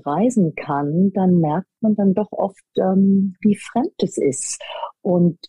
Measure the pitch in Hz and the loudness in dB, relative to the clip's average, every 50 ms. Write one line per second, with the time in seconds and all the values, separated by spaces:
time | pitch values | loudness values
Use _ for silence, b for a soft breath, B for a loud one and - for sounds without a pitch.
0 | - 143 147 165 214 254 240 220 180 156 139 - - - 143 143 143 143 151 175 | -6 -4 -2 0 0 0 2 2 0 0 -2 -6 -6 -4 -4 -4 -2 -2 0 2
1 | 190 196 - 202 190 185 180 175 160 151 151 180 190 _ _ - 220 220 214 - | 0 0 2 2 2 4 4 4 2 2 0 -4 -6 _ _ -4 -2 0 0 2
2 | 202 196 185 208 214 - - - 196 196 - _ _ _ - - 190 185 190 190 | 2 2 2 0 -2 -4 -4 -4 -4 -4 -6 _ _ _ -4 -2 0 2 2 4
3 | 196 196 196 196 190 196 180 - - 214 202 - - - - 233 269 403 - - | 4 4 4 2 2 0 -2 0 0 0 0 0 -4 -6 -4 -2 -2 -4 -4 -4
4 | - - - - - - - - - - - - B B B B B B B _ | -4 -4 -2 -2 -2 -2 -2 -4 -8 -10 -12 -12 B B B B B B B _
5 | - 202 180 175 175 175 - - - | -4 -2 0 2 2 2 0 -4 -6